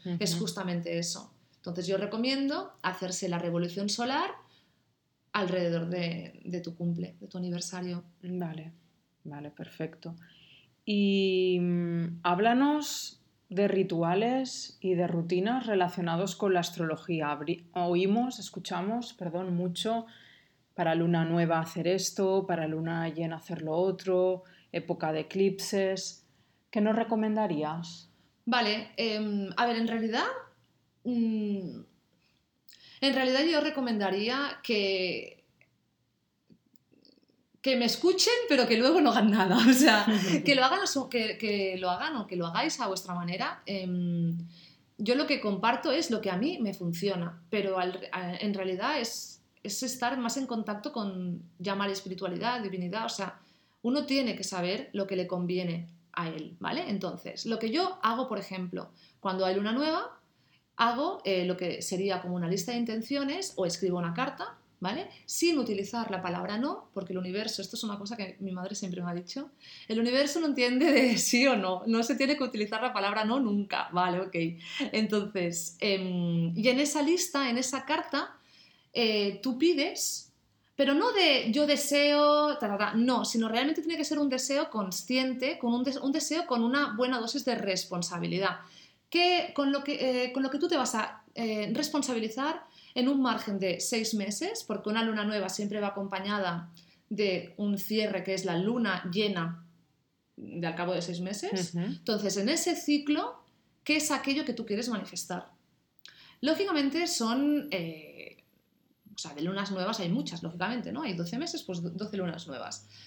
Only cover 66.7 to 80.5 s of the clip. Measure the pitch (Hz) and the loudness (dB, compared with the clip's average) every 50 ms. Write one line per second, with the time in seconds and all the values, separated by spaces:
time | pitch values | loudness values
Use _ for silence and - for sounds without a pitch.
66.7 | 370 427 - - _ 202 190 175 185 180 180 180 180 208 214 220 - - 196 190 | -2 -4 -10 -10 _ -8 -8 -4 -4 -4 -4 -4 -4 -4 -4 -4 -6 -6 -8 -8
67.7 | - 226 - 214 202 202 202 202 240 220 202 185 185 - 196 190 185 180 180 190 | -8 -8 -6 -6 -6 -8 -8 -8 -6 -6 -8 -8 -8 -8 -8 -6 -6 -6 -6 -6
68.7 | 208 - - 185 175 185 175 175 170 175 180 - - 269 285 - - _ - - | -6 -6 -6 -6 -6 -4 -4 -4 -4 -6 -6 -6 -8 -8 -8 -10 -14 _ -20 -20
69.7 | - - - - 220 220 226 240 247 269 285 285 285 349 330 302 269 277 247 247 | -20 -20 -8 -4 0 2 2 4 4 4 2 2 2 0 0 0 2 2 2 2
70.7 | 254 254 294 339 277 - 262 247 226 180 - - - 240 262 269 247 214 190 185 | 4 4 6 8 8 8 8 6 4 4 2 4 4 6 6 6 6 4 2 0
71.7 | 185 180 - 220 226 226 233 233 285 - 269 262 294 285 269 240 - 214 208 208 | 0 0 0 2 2 2 4 2 2 2 4 2 2 2 0 -4 -2 -2 -2 -2
72.7 | - 220 226 254 220 208 196 202 208 220 220 214 233 277 269 214 202 202 202 196 | -2 -2 -2 -2 0 0 0 0 2 2 2 2 2 2 2 2 2 0 0 0
73.7 | - - - - 165 180 180 180 175 180 190 190 - 170 165 165 170 - - - | -2 -2 -2 0 0 2 2 2 2 0 -2 -2 -2 -2 -2 -2 -4 -6 -12 -12
74.7 | - - 285 220 - 214 220 208 208 208 196 208 - 190 175 170 175 - - - | -6 -4 -4 0 0 0 2 2 2 0 0 0 -2 -2 -2 0 -2 -4 -8 -8
75.7 | - - - 214 196 190 185 185 180 180 175 170 170 170 165 165 170 196 214 262 | -8 -4 0 0 0 0 0 -2 0 0 0 2 2 2 2 0 0 2 2 4
76.7 | 247 262 302 285 - 311 285 285 339 359 - - - 277 277 254 233 240 262 - | 4 4 2 2 2 2 2 4 2 2 2 0 0 0 0 0 0 0 -2 -2
77.7 | - 262 262 - 302 - 320 - - 277 359 - - - _ _ _ - - _ | -4 -6 -2 0 -2 -2 0 -2 -2 -2 -2 -4 -10 -20 _ _ _ -20 -20 _
78.7 | _ _ _ _ _ - 233 220 220 208 202 202 196 - - 262 240 247 302 339 | _ _ _ _ _ 2 2 4 4 2 2 0 -2 -2 -4 -4 0 4 4 4
79.7 | 349 277 285 359 - - - - - - - - _ _ _ _ | 4 4 2 0 -2 -2 -4 -4 -4 -6 -10 -14 _ _ _ _